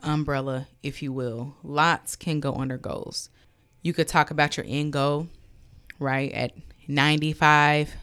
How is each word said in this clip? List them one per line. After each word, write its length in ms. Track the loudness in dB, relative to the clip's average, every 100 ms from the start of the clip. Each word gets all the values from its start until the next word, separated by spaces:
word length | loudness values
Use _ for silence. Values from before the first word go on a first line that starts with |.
umbrella, 640 | -2 0 0 -2 -2 -6 -8 _
if 200 | -10 -8
you 100 | -6
will. 420 | -4 -4 -6 -10 -12
Lots 540 | -4 2 2 2 -4 -8
can 240 | -4 -2
go 140 | -2
under 240 | -2 -4 -6
goals. 520 | -6 -8 -8 -10 -12 _ _ _ _ _
You 120 | -2
could 160 | 0 2
talk 240 | 2 2
about 240 | 2 0 0
your 100 | -4
end 240 | -4 -2
goal, 360 | 0 0 0 -6 -14 -20 -20 -20 -20 -18 -6
right? 320 | -2 -2 -2
At 180 | -4 -6 -8 -20 -16 -4
ninety-five, 1080 | 2 4 4 0 2 4 6 6 4 0 -6